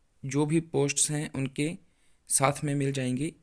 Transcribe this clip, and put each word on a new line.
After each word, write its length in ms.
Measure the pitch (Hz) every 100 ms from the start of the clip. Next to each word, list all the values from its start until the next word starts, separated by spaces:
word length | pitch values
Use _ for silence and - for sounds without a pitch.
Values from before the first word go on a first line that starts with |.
| _ _ 139
जो 200 | 139 147
भी 140 | 165
पोस्ट्स 520 | 165 135 143 139 -
हैं 200 | 151 156
उनके 460 | - 135 - 147 180 _ _ _ _ -
साथ 360 | - 135 139
में 120 | 147 143
मिल 160 | 139
जाएंगे 420 | 135 127 127 160 -